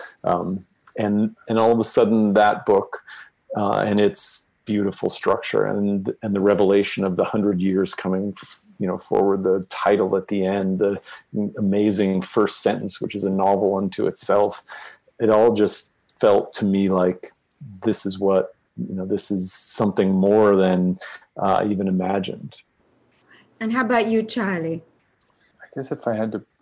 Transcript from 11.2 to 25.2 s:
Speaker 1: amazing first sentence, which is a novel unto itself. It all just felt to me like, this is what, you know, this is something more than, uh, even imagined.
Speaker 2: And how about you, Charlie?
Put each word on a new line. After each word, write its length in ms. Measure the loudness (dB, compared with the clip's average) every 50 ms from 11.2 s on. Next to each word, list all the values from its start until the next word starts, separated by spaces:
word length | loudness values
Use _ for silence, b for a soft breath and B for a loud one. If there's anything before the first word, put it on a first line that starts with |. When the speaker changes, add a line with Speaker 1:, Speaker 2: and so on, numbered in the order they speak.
| B B -6 -6 -6 -4 -4 -2
Speaker 1:
amazing 640 | -2 0 2 2 2 2 2 0 0 0 0 -2
first 400 | -4 -2 0 0 0 0 0 -2
sentence, 380 | -2 -2 -2 -4 -6 -10 -8 -8
which 140 | -8 -8 -6
is 100 | -4 -4
a 60 | -2
novel 460 | 0 0 2 2 2 2 2 0 0
unto 300 | 0 -2 -4 -4 -4 -4
itself. 560 | -4 -4 -4 -2 0 2 2 2 2 -2 -6 -16 B B B B B B B B _ _ -2
It 120 | 2 4
all 220 | 6 6 6 6
just 380 | 6 4 2 2 0 -4 -10 -14 _ _ _ -20 -4 2
felt 320 | 4 4 4 4 2 -2 -4
to 100 | -2 0
me 240 | 0 2 2 2 2
like, 440 | 2 2 2 2 0 -2 -8 -20 -20 _ _ _ _ -20 -20 -20 -14 -6 -2
this 220 | -2 -2 -2 -4
is 120 | -6 -4 0
what, 360 | 2 2 2 2 0 -2 -6 _ _ _ _ -10 -10 -8
you 60 | -8
know, 100 | -6 -4
this 260 | -4 -4 -4 -4 -4
is 220 | -4 -4 -4 -6
something 600 | -8 -10 -10 -6 -2 0 0 0 2 2 2 2
more 420 | 2 2 4 4 6 6 6 6 6
than, 420 | 4 4 4 2 2 0 0 -2 -4 B B B B B B B
uh, 300 | -4 -2 0 0 0 0 -2
even 200 | -2 -2 -2 -2
imagined. 680 | -2 -2 -2 -2 -2 -4 -4 -6 -8 -12 -14 -16 -18 -20 -20 _ _ _ _ _ _ _ _ _ _ _ _ b b b b b b -8
Speaker 2:
And 120 | -6 -2
how 120 | -2 0 0
about 220 | 2 2 2 2
you, 160 | 2 0 0
Charlie? 600 | 0 -2 -4 -4 -2 -2 -2 -2 -4 -4 -6 -6 -10 _ _ _ _ _ _ _